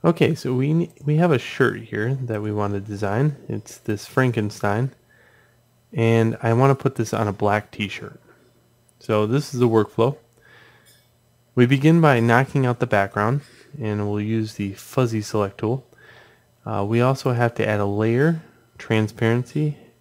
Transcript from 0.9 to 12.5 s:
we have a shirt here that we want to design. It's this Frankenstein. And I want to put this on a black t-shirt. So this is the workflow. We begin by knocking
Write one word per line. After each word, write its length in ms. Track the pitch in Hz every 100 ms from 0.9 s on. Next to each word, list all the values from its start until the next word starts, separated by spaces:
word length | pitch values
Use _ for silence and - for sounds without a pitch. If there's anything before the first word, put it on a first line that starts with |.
| -
we 120 | 143 151
have 140 | 175
a 80 | 131
shirt 440 | - - 127 98
here 320 | 113 110 113
that 280 | 135 120 107
we 80 | 107
want 220 | 104 101
to 80 | 101
design. 560 | 104 101 101 107 151 139 -
It's 300 | 104 - -
this 260 | - 104
Frankenstein. 880 | - - 127 113 104 - 104 104 131 - _ _ _ _ _ _ _ _ _
And 440 | - 113 113 110 113
I 100 | 113
want 220 | 113 135 131
to 60 |
put 140 | - -
this 180 | 110
on 140 | 110 107
a 40 |
black 380 | 98 104 104 -
t-shirt. 500 | - 98 - - - _ _ _ _ _ _ _ _
So 280 | - 107 107
this 280 | 131 -
is 60 | 127
the 80 | 120
workflow. 480 | 110 107 - 117 139 _ _ _ - - _ _ _ _ _ _ _ _
We 120 | - 123
begin 340 | 135 151 170
by 180 | 156 123
knocking 480 | 117 120 135